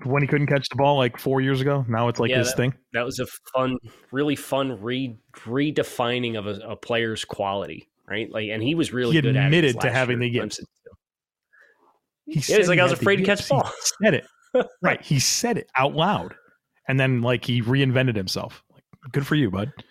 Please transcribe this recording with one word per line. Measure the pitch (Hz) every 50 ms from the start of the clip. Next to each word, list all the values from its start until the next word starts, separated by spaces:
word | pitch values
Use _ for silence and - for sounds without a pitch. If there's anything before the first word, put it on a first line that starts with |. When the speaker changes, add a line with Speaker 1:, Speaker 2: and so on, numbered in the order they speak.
| -
Speaker 1:
when | 127 131 143
he | 143 127
couldn't | 147 147 147 139
catch | 147 139 131 -
the | -
ball, | 120 139 143 147 139
like, | 127 120 120 -
four | - 139 131 135
years | 135 135 139 131
ago? | 131 143 143 143 131 113
Now | 117 110 120 120
it's, | 117 -
like, | 120 117
Speaker 2:
Yeah, | 127 127
Speaker 1:
his | 123 123
Speaker 2:
that, | - -
Speaker 1:
thing. | 123 131 131 - _ _ -
Speaker 2:
that | 117 123
was | 127 123 123
a | 127 - - - - - -
fun, | 131 131 127 127 123 - 117 - - _ _
really | - 131 147 147 139
fun | 135 - - 131 135 135 135 127 95
re-, | 101 117 127 127 135 123 113 110 _ _ -
redefining | - - 110 120 139 143 151 147 - 139 - - - 123 117 120 123 123 120 113 110
of | 98 104
a, | 104 98
a | 107 107 107
player's | - - - 120 117 117 113 110 104 -
quality, | - - - 101 98 98 101 92 78 78 - - _ _ _ _ -
right? | 98 107 113 -
Like, | - 110 110 104
and | 107 110 110
he | 131 160
was | 165 151 104 -
really | 123 123 117 139
Speaker 1:
He | 160
Speaker 2:
good | 143 131 131
at |
it | 131
his | 135
Speaker 1:
admitted | 143 151 175 160 139 120 117
to | - 131
Speaker 2:
last | 117
Speaker 1:
having | 131 131 117 123 120
Speaker 2:
year | 123 120
Speaker 1:
the | 120 123
Speaker 2:
at | 110
Speaker 1:
yips. | 107 - -
Speaker 2:
Clemson, |
too. | - - _ _ - - - - _ _ _ _ _ _ _ _ _ _ _ _ _ _ _ _ _ _ _ _ _ _ _ _ _
Speaker 1:
He | - 311
Speaker 2:
Yeah, | 156
Speaker 1:
said | 131 - 165 214
Speaker 2:
he's | 202 175
like, | 175 170
Speaker 1:
he |
Speaker 2:
"I | 180
was | -
Speaker 1:
had | 170 -
the | -
Speaker 2:
afraid | 196 196 180
to | 185
catch | 190 202 196
Speaker 1:
yips. | - -
Speaker 2:
the | 285
ball." | 247 175
Speaker 1:
He | - - - - - - - 196
said | 220 165
it. | 120 - - _ _ _ _
Speaker 2:
<laughs> | - 254 240 - - _
Speaker 1:
Right. | - 175 139 -
He | - - 156 135
said | - - - - - 240 233 156
it | - _ -
out | 131 131 143 143
loud. | 147 160 190 202 110 87 90 - - _ _ _ _ _ _ _ _ _ -
And | 131 135
then, | 135 131 127 120
like, | 117 123 127 120 -
he | - 123 123
reinvented | 113 110 131 135 139 135 120 127 131 127 113
himself. | 104 95 92 - - - - - - _ _ _ _ _ _ - - - 127
Good | - 143 139 -
for | 156
you, | 151 139 104
bud. | 90 95 107 135 - - - _